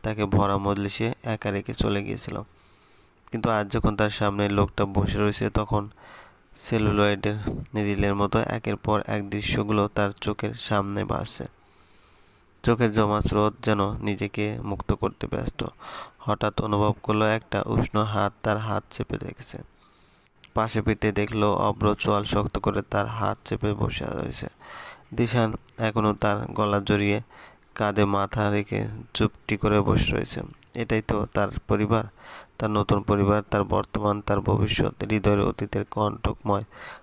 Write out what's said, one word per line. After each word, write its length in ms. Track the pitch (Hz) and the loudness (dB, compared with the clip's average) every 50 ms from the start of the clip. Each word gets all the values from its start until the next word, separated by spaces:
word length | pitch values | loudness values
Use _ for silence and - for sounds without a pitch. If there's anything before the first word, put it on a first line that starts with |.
তাকে 240 | - 107 107 107 104 | -4 -4 -2 -2 0
ভরা 320 | 98 98 104 101 98 98 98 | 2 4 4 4 4 2 2
মজলিসে 560 | 98 101 101 98 101 101 - - 113 113 127 - - | 2 0 0 0 0 -4 -2 -2 -4 -4 -4 -6 -4
একা 280 | 120 110 107 - 110 | -6 -6 -4 -2 -2
রেখে 220 | 98 98 98 - 113 | -2 -2 -4 -4 -6
চলে 300 | - - 107 101 101 101 | -2 -2 0 0 -2 -2
গিয়েছিল। 380 | 104 104 - - - - - 107 - _ _ _ - - _ _ _ - _ - _ _ _ _ - | -4 -6 -8 -8 -8 -8 -8 -10 -10 _ _ _ -20 -20 _ _ _ -20 _ -20 _ _ _ _ -10
কিন্তু 180 | - 117 107 117 | -8 -2 0 2
আজ 220 | 113 107 107 101 | 2 2 0 0
যখন 240 | 104 113 - 117 104 | -2 0 2 2 2
তার 140 | 101 107 104 | 2 0 0
সামনে 400 | 101 - - 104 101 101 104 101 | 2 0 0 0 2 2 0 2
লোকটা 360 | 101 101 101 98 - - 104 | 4 2 2 2 2 -2 -2
বসে 320 | 98 98 104 101 98 - 104 | 0 2 0 0 2 0 2
রয়েছে, 320 | 104 104 104 - - 107 | 0 0 0 0 -2 0
তখন 400 | - - 107 - - 104 101 101 - - - - - - - - - _ _ _ - - | 0 0 -2 0 0 -2 -2 -2 -12 -20 -20 -20 -20 -20 -20 -20 -20 _ _ _ -20 -14
সেলুলয়েডের 760 | - - - 113 107 104 104 104 104 104 101 98 101 104 104 107 101 - - - - - - | -6 -2 0 2 2 2 4 4 4 4 4 2 0 -2 -2 -2 -4 -4 -6 -6 -8 -6 -4
রিলের 400 | 107 104 101 101 98 101 101 101 | -2 0 0 0 2 2 0 2
মতো 240 | 101 101 98 - 117 | 2 0 2 2 0
একের 360 | 113 - 107 110 - 113 104 | 0 0 -2 -4 -2 -4 -6
পর 280 | 101 _ - 107 101 - - | -4 _ 0 0 0 0 -2
এক 220 | 107 104 101 101 | -4 -4 -4 -4
দৃশ্যগুলো 580 | 104 104 104 - - - 104 104 107 107 101 104 | -6 -4 -2 -2 0 0 0 0 2 2 2 2
তার 240 | - - 104 98 101 - | 0 0 0 0 -2 -4
চোখের 320 | - - 104 - - 104 113 | -6 -6 -4 -4 -4 -6 -6
সামনে 520 | 120 - - 110 104 98 101 101 104 101 | -6 -4 -2 0 0 0 0 -2 -4 -4
ভাসছে। 400 | - - - - - - - - - - _ _ _ _ _ - _ _ - - - - _ - _ _ _ _ _ - _ - | -2 -4 -4 -2 -4 -6 -6 -8 -12 -12 _ _ _ _ _ -20 _ _ -20 -20 -20 -20 _ -20 _ _ _ _ _ -20 _ 2
চোখের 300 | 120 120 113 123 113 104 | 2 2 4 4 2 4
জমা 280 | 113 107 104 104 104 | 4 4 4 4 2
স্রোত 320 | 110 - - 107 104 107 107 - - | 2 2 2 4 2 2 0 -2 0
যেন 300 | - 107 101 98 98 107 | 0 2 2 2 0 -2
নিজেকে 680 | - 104 104 101 95 107 101 - - 104 107 107 120 - | -4 -2 -4 -2 -2 -4 -6 -2 -2 -2 -2 -2 -4 -6
মুক্ত 300 | 104 101 95 - - 101 | -6 -6 -6 -2 -4 -2
করতে 340 | - - 101 - _ - - | 0 0 -4 -2 _ -8 -6
ব্যস্ত। 380 | - - - - - - - - - - - - - - - - - _ | -4 -4 -4 -6 -6 -6 -10 -10 -10 -14 -18 -16 -14 -14 -16 -16 -18 _
হঠাৎ 420 | - - 104 - - 107 104 - | -2 -2 -2 0 0 -2 -2 -2
অনুভব 340 | - 107 104 104 104 104 104 - _ | -2 0 2 2 2 2 2 0 _
করলো 220 | - 107 107 110 | 0 2 2 4
একটা 360 | 107 110 110 - - - 104 - | 2 2 0 -2 -4 -4 -4 -2
উষ্ণ 380 | 107 110 113 117 113 - 107 107 | 0 0 0 0 0 0 0 0
হাত 300 | 107 104 101 101 101 - _ _ | 0 0 0 0 0 -2 _ _
তার 140 | 110 107 107 | 0 0 0
হাত 260 | 107 110 101 101 - _ | 0 -2 -4 -4 -6 _
চেপে 260 | - - 110 - - - | -8 -8 -6 -6 -6 -8
রেখেছে। 400 | - - - - - - - - - - _ _ _ _ _ _ _ _ _ _ _ _ _ _ - - _ | -8 -10 -12 -14 -16 -14 -14 -14 -14 -16 _ _ _ _ _ _ _ _ _ _ _ _ _ _ -20 -6 _
পাশে 280 | 113 110 113 - 110 | 0 0 0 0 0
ফিরতে 300 | 104 - 107 - - 107 | 2 0 0 2 2 0
দেখলো 420 | 101 101 104 104 117 110 104 104 101 | 2 2 0 0 0 2 2 2 2
অভ্র 420 | - 95 104 101 - 110 104 104 | 2 2 0 0 2 2 2 2
চোয়াল 280 | - - - 104 101 101 | 2 2 2 2 2 0
শক্ত 360 | 104 - 104 104 104 - 104 | 0 0 0 0 0 -2 -2
করে 220 | - - 98 104 | -2 0 -2 -2
তার 240 | 101 _ - 104 101 | -4 _ 0 -2 0
হাত 320 | 110 113 113 104 101 104 - _ | 0 -2 -2 -2 -2 -2 -4 _
চেপে 280 | - 104 107 - 104 104 | -6 -6 -2 -2 -2 -2
বসে 320 | 104 110 113 113 - - | 0 -2 -2 -2 -4 -6
রয়েছে। 420 | - - - - - - - - - _ _ - - - - - - - - - - - | -6 -6 -6 -6 -6 -6 -8 -10 -10 _ _ -20 -20 -18 -18 -16 -18 -20 -20 -18 -12 -2
দিশান 400 | 117 120 113 110 123 113 110 104 95 - - - - | 0 0 2 4 2 2 2 0 -6 -12 -16 -8 -2
এখনও 360 | 113 110 104 117 107 107 104 | -2 0 0 2 2 2 2
তার 320 | 101 - 107 101 104 113 | 2 2 0 0 0 -2
গলা 340 | - - - 107 104 101 104 | -6 -2 0 0 2 2 0
জড়িয়ে 420 | 101 - 104 101 101 101 101 107 117 _ - - - - - _ _ _ _ | 2 2 2 2 4 2 2 0 -2 _ -18 -20 -20 -20 -20 _ _ _ _
কাঁধে 300 | - 110 104 101 104 104 | 0 0 0 4 4 2
মাথা 460 | 101 101 98 98 98 - - 107 104 | 4 4 2 0 0 0 0 2 2
রেখে 360 | 104 101 101 - 104 101 107 107 107 113 120 - _ | 2 0 -2 -2 -2 -4 -4 -4 -8 -12 -14 -14 _
চুপটি 440 | - 104 110 - - - - 107 101 | 0 0 0 0 -4 -4 -4 -4 0
করে 240 | - 107 104 104 | 2 2 4 4
বসে 300 | 101 104 104 - - - | 4 4 4 4 4 2
রয়েছে। 300 | - - - - - - - - - _ - _ _ | 0 -2 -2 -4 -6 -8 -8 -10 -12 _ -20 _ _
এটাই 260 | 120 117 - 117 110 | -6 -4 0 0 -2
তো 260 | 107 - 110 104 110 - - | 0 0 0 0 -2 -2 -2
তার 140 | - 101 98 - - - - | -2 -2 -2 -2 -8 -2 0
পরিবার, 360 | 107 101 107 101 113 113 107 110 - - - - - - - _ _ _ | 0 0 2 2 2 0 0 -4 -10 -20 -20 -20 -18 -20 -20 _ _ _
তার 120 | - 107 | -2 0
নতুন 320 | 107 104 101 - - 104 | 2 0 2 2 2 0
পরিবার, 420 | 101 - 104 101 98 98 104 104 101 - | 4 2 2 4 6 4 4 2 2 0
তার 140 | - 104 98 | 0 0 0
বর্তমান, 580 | 98 98 98 101 - _ - 104 104 101 104 | 2 0 -2 -2 -2 _ -2 0 0 0 0
তার 200 | 104 - 104 101 | 0 -2 -2 0
ভবিষ্যৎ। 600 | 98 107 101 107 107 107 - - - 104 - - - | 2 2 2 2 2 0 2 0 0 0 0 -4 -4
হৃদয়ের 360 | 104 107 107 95 101 104 101 | 0 0 2 2 4 4 4
অতীতের 460 | 101 104 104 - 104 101 - 104 101 | 2 0 0 -4 -6 -4 -4 -4 -4
কণ্টকময় 800 | - - 104 107 104 104 110 - - 104 - - - 101 98 107 - - - - - - - | -4 -2 -2 -2 -2 -2 -2 -4 -4 -4 -4 -2 0 0 0 -2 -6 -14 -18 -18 -18 -18 -18